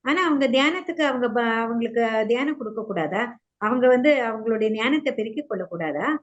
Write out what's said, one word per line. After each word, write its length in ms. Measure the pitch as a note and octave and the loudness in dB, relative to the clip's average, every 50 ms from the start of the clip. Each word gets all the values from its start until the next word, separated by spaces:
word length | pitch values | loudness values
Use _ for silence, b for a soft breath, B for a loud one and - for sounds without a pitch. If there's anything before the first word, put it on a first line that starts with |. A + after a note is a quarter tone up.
ஆனா, 240 | - B3+ D4 F#4 F#4 | 0 0 0 2 2
அவங்க 220 | E4 D4 C#4 C#4 | 2 2 2 2
தியானத்துக்கு, 540 | B3+ A#3 C4+ C#4 D4+ E4+ F#4 - - - - | 2 2 2 2 2 0 -2 -6 -6 -2 0
அவங்க 280 | D4+ C#4 B3+ B3 B3 A#3+ | 0 0 0 0 -2 -2
ப-, 140 | G#3 A#3+ A#3 | 0 0 0
அவங்களுக்கு 800 | A#3 A3+ A3+ A#3 A3+ A#3 A#3 A#3 A3+ A#3 A#3 A#3 A3 A3+ A3 A3 | 0 0 -2 -2 -2 -2 -2 -2 -2 0 0 0 0 0 -2 0
தியானம் 300 | G#3+ A#3 B3 C#4 D4+ D4+ | 0 0 0 0 -2 -4
கொடுக்க 260 | C#4+ A#3+ G#3+ G#3+ A3 A3 | -4 -8 -8 -8 -8 -8
கூடாதா? 560 | A3 F#3+ E3+ D#3 D3 F#3 G#3 A#3+ A#3+ - - _ _ _ | -4 -4 -4 -2 -2 -2 -2 -4 -4 -8 -18 _ _ _
அவங்க 300 | _ G#3 G#3+ B3 B3+ B3 | _ -2 0 2 4 6
வந்து 260 | B3+ B3+ B3 B3 D4+ D4 | 6 6 6 6 4 4
அவங்களுடைய 580 | C4 A#3+ A3+ A3 A3 A3 A3+ A3 A3 G#3+ A3 | 4 2 -2 -4 -4 -2 -2 0 2 2 0
ஞானத்தை 420 | A3 G#3+ A3 C4 D4 D#4 D4 C#4 - | 0 0 2 2 2 2 0 -2 -2
பெருக்கிக் 380 | - G#3+ A3+ A3 D4 D4 - | -2 -6 -4 -6 -8 -6 -6
கொள்ளக்கூடாதா? 540 | G#3+ F#3 F3+ - F3 E3+ E3 D#3 C#3+ D3 G3 C#4 D#4 D4 | -6 -6 -6 -8 -6 -4 -4 -4 -2 -2 -2 -2 -2 -4